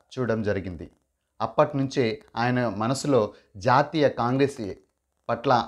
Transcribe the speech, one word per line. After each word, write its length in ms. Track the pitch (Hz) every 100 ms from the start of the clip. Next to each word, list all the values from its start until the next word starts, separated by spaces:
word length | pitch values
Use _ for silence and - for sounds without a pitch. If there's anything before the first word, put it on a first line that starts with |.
| _ 131
చూడడం 240 | 117 113
జరిగింది. 480 | 104 95 90 82 - _ _ _ _ -
అప్పటి 360 | 113 - 147 139
నుంచే 460 | 135 147 113 107 _ -
ఆయన 320 | 120 123 120
మనసులో 680 | 98 113 135 151 127 104 - _ 101
జాతీయ 520 | 110 127 147 156 135
కాంగ్రెస్ 680 | - 120 135 139 - 98 - _ _ _ _ -
పట్ల 240 | 117 135 120